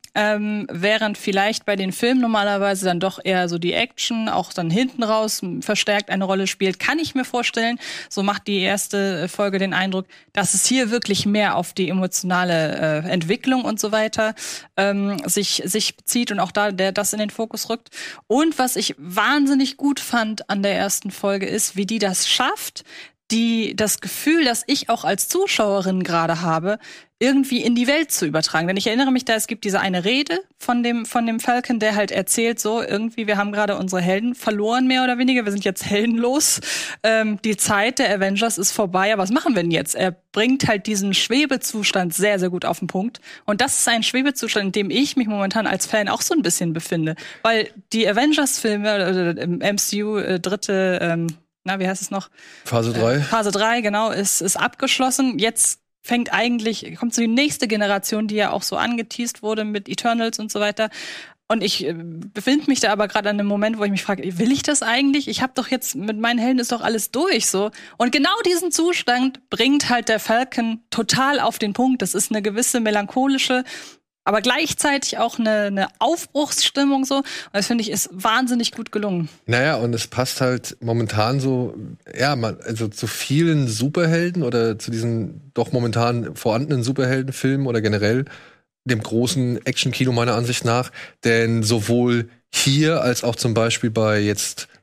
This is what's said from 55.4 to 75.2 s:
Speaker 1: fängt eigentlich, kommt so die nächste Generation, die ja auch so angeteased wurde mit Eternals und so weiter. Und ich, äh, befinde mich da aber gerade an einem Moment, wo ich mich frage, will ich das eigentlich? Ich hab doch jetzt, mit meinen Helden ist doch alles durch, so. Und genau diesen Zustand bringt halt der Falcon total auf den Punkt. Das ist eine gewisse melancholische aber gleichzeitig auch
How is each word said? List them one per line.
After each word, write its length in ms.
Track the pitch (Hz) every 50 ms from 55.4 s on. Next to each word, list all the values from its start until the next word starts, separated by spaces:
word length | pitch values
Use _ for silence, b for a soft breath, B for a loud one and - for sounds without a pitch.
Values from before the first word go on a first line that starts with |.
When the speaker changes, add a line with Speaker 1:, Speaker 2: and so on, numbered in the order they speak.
| 202 226 226 - - - - - _ _ _ _ -
Speaker 1:
fängt 300 | - 240 240 240 - -
eigentlich, 640 | 180 226 247 240 233 214 233 214 - - - 165 165
kommt 160 | - 240 -
so 80 | - 233
die 60 | 226
nächste 380 | 226 247 285 302 285 - -
Generation, 600 | 220 220 214 208 202 202 196 196 - - 214 220 214
die 60 | 208
ja 160 | 214 208 -
auch 120 | - 202 -
so 140 | - -
angeteased 640 | - - 226 240 233 226 - - - 240 233 - - -
wurde 220 | 214 220 214 214
mit 240 | 214 208 202 196 -
Eternals 500 | 202 - - 240 233 233 226 226 220 -
und 140 | 214 214 -
so 80 | 208
weiter. 300 | 208 208 208 - 220 214 B B B B B B B B B B _ -
Und 140 | 220 226 185
ich, 240 | 220 - - -
äh, 80 | 139 170
befinde 720 | 165 165 170 165 165 175 202 - 208 196 - 269 294 302 -
mich 120 | 269 -
da 120 | - 208 208
aber 160 | 202 214 196
gerade 220 | - 220 202 202
an 80 | 208 208
einem 80 | 202 202
Moment, 300 | 202 202 208 220 226 220
wo 60 | 208
ich 60 | 202
mich 120 | 202 185 -
frage, 360 | - 202 190 - 180 180 175
will 140 | 226 220 277
ich 100 | 269 -
das 200 | - 294 269 -
eigentlich? 440 | 226 233 254 285 277 269 294 269 -
Ich 120 | - -
hab 140 | 254 262 -
doch 140 | - 254 -
jetzt, 260 | 262 247 254 - -
mit 240 | - 185 208 220 208
meinen 200 | 226 233 240 240
Helden 200 | 226 247 262 254
ist 140 | 240 - 247
doch 100 | 226 -
alles 280 | - 220 220 202 -
durch, 360 | - 247 320 370 320 240 -
so. 240 | - - 190 202 214 B B B B B
Und 160 | B 240 247 240
genau 220 | 294 277 349 381 466 466
diesen 240 | 359 359 339 370 349 -
Zustand 760 | - 330 349 349 - - - 240 247 254 269 254 - _ -
bringt 400 | - 190 226 262 285 294 - -
halt 200 | 240 - 202 -
der 100 | 220 208
Falcon 600 | - - 220 233 262 254 - - 233 226 226 226 _ -
total 500 | - - 226 - - 247 262 277 285 269
auf 180 | - 214 226 -
den 140 | 226 208 196
Punkt. 300 | - 240 262 262 247 202
Das 120 | 180 -
ist 160 | 190 208 -
eine 120 | - 214 196
gewisse 380 | 214 196 220 254 - - 247
melancholische 840 | 226 214 214 208 202 202 - 262 262 277 277 269 - - 254 254 254 B B B B B B B B _ _ _ -
aber 160 | - 202 214
gleichzeitig 800 | 202 240 240 277 330 294 - - - 302 277 285 - - -
auch 200 | 226